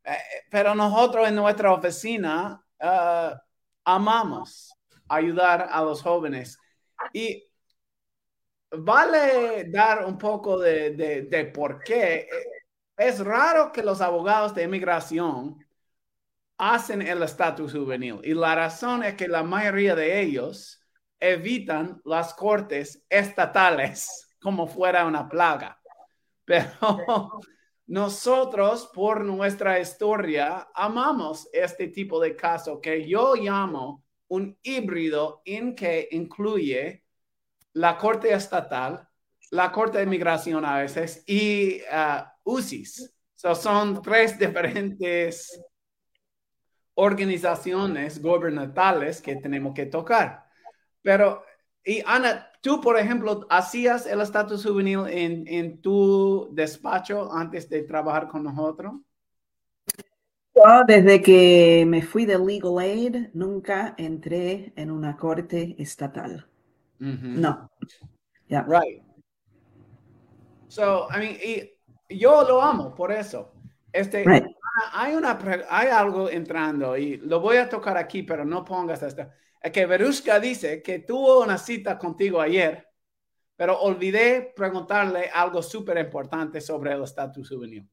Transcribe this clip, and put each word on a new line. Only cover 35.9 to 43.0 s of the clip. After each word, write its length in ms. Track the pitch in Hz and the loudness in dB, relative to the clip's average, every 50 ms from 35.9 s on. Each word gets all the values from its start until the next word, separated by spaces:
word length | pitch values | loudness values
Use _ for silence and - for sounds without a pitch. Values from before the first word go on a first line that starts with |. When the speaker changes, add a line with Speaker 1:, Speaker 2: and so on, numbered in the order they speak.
| 165 165 156 - | -2 -2 -4 -6
Speaker 1:
incluye 880 | 160 165 170 170 - - 202 220 214 190 156 139 127 127 143 175 190 - _ _ _ _ _ _ _ _ _ _ _ _ _ _ | -8 -8 -8 -8 -8 -6 -4 -2 -2 -2 -2 -2 -2 -4 -4 -6 -10 -16 _ _ _ _ _ _ _ _ _ _ _ _ _ _
la 260 | _ 160 170 170 170 - | _ 0 2 2 2 2
corte 340 | 208 220 220 214 - 226 | 0 0 0 2 2 2
estatal, 760 | 202 190 - - - 175 139 - 139 127 127 135 170 180 - _ _ _ _ _ _ _ _ _ | 0 0 0 -4 -4 -4 -4 -4 -6 -6 -6 -6 -8 -10 -14 _ _ _ _ _ _ _ _ _
la 220 | - 180 180 180 | -2 0 0 0
corte 260 | - 208 226 220 196 202 | 0 -2 -2 0 0 -2
de 60 | 196 | -2
inmigración 600 | 196 190 170 170 170 165 156 - 170 160 156 147 | -2 -2 -2 0 0 -2 -2 -2 -4 -4 -4 -2
a 140 | 147 139 139 | -2 -2 -4
veces 460 | 139 139 139 165 165 165 - - _ | -4 -4 -6 -6 -8 -8 -10 -14 _
y, 540 | - 202 208 214 208 208 202 196 190 185 - - 110 | -2 0 0 0 0 0 0 0 -2 -2 -6 -8 -4
ah, 460 | 147 160 156 151 143 135 - - _ _ _ | -2 0 0 0 -2 -4 -6 -12 _ _ _
usis. 680 | 208 247 262 208 - 135 - - - - - | -4 -4 -4 -4 -6 -10 -12 -14 -16 -18 -18